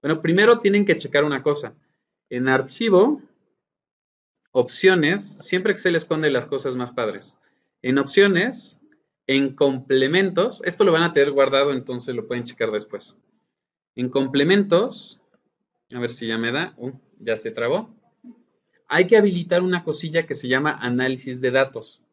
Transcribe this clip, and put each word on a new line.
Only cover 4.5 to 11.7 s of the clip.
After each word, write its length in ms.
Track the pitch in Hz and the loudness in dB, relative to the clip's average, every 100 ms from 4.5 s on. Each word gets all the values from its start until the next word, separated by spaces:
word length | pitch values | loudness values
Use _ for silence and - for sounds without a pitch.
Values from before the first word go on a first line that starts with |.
opciones, 680 | 127 123 - 185 185 147 196 - - - | -2 0 2 4 4 2 0 -4 -8 -4
siempre 260 | 185 185 | -2 -2
Excel 240 | - 185 165 | -2 0 0
esconde 340 | - 156 156 | -2 -2 0
las 160 | 131 120 | 0 -2
cosas 300 | 139 135 127 | -6 -4 -6
más 160 | 123 | -6
padres. 480 | - 113 98 - - _ _ _ _ | -4 -6 -6 -14 -20 _ _ _ _
En 160 | 123 135 | -2 0
opciones, 840 | 135 - 202 175 220 - - - _ _ _ _ - | 2 4 4 4 0 -4 -10 -14 _ _ _ _ -2
en 280 | 135 139 | 0 0
complementos, 1080 | 135 139 135 131 131 131 175 196 160 214 - | 0 0 0 0 2 2 2 0 0 -2 -2
esto 200 | - 170 | -8 0
lo 80 | 202 | 2
van 100 | 160 | 4
a 100 | 170 | 2
tener 200 | 165 143 | 2 2
guardado, 400 | 139 135 135 143 | 2 2 2 0